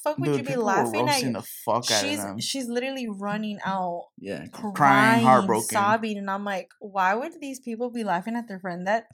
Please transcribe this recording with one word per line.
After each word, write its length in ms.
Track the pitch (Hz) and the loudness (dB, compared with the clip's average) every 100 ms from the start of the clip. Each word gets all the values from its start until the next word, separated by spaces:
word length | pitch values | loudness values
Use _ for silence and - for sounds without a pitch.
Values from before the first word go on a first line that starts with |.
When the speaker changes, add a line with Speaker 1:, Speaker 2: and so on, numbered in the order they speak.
Speaker 1:
fuck 140 | 302 302 | -2 0
would 80 | 339 | 0
Speaker 2:
Dude, 100 | - | 0
Speaker 1:
you 60 | |
be 60 | 262 | 0
Speaker 2:
people 120 | 262 | -2
were 40 | 214 | 2
Speaker 1:
laughing 320 | 196 233 - | 2 2 0
at 60 | - | 2
Speaker 2:
roasting 220 | 277 - | 2 0
Speaker 1:
you?" 40 | |
Speaker 2:
the 80 | 107 - - | -4 -8 -8
fuck 260 | - 110 117 | -2 0 2
out 140 | 110 | 0
of 40 | 95 | 0
Speaker 1:
She's, 120 | - | -2
Speaker 2:
them. 160 | 101 101 | -4 -6
Speaker 1:
she's 300 | - 269 240 | -6 -6 -4
literally 400 | 240 262 269 240 | -4 -4 -6 -8
running 500 | 196 202 208 214 208 | -6 -6 -4 -6 -6
out, 440 | 185 196 180 170 - - | -4 -2 -4 -6 -10 -14
Speaker 2:
Yeah, 280 | 95 82 90 | -10 -8 -10
crying, 220 | - 113 | -10 -8
Speaker 1:
crying, 500 | 95 143 135 131 120 | 2 6 6 6 6
Speaker 2:
heartbroken. 440 | 123 127 98 110 113 | 8 8 6 2 2
Speaker 1:
sobbing, 500 | 214 202 113 220 208 | 2 2 2 0 -6
and 120 | 196 | -4
I'm 140 | 196 | -4
like, 240 | 202 190 180 _ | -4 -6 -8 _
"Why 340 | 208 190 185 | -8 0 2
would 260 | 214 302 330 | 2 -2 -8
these 180 | 285 262 | -10 -10
people 300 | 240 220 247 | -10 -6 -6
be 140 | 233 | -4
laughing 320 | 208 175 202 233 | -2 -2 -2 -6
at 100 | 233 | -8
their 140 | 190 | -8
friend?" 260 | 185 175 185 | -8 -4 0
That 200 | 220 220 | -2 -2